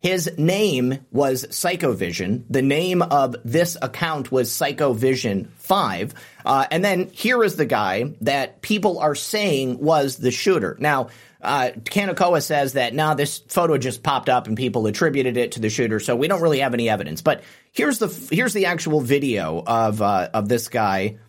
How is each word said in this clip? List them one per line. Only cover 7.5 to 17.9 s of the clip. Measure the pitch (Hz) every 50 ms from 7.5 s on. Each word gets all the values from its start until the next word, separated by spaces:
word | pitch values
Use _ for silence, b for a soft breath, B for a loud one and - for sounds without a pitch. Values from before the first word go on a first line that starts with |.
| 156
the | 151 151
guy | 117 139 110 104 95 92 101 120 147 151 -
that | - 147 139 139 131 - - _
people | - - 208 214 180 208 180 -
are | - 156 147
saying | 139 - - - 214 208 196 160 135 135 131 123 -
was | 143 151 160 151 139 139 127 -
the | 117 127
shooter. | 120 - - - 185 165 104 87 78 -
Now, | 127 147 147 135 127 B B B B B B B
uh, | - - 135 143 127 123
Kanekoa | - 113 110 - - 196 202 196 170 - 185 180 180 156
says | 135 - 160 147 143 135 120
that, | 139 123 120 113
"Nah, | 143 156 156 156
this | 143 143 147 - - - _
photo | - - 175 165 156 135
just | 127 127 117 -
popped | - - 143 127 - -
up | 127 123 - 107
and | 110 107
people | 123 123 101 123 110 107
attributed | 104 - 175 160 139 139 131 127 120 120
it | 120 117 -
to | -
the | 110 107
shooter, | 107 - 127 113 110 107
so | - - 123
we | 117 139 165
don't | 196 180
really | 165 165 151 131
have | 139 135 120
any | 120 117 113
evidence." | 107 98 98 73 78 -
But | - 156 143 - B B B B B B
here's | B - - 294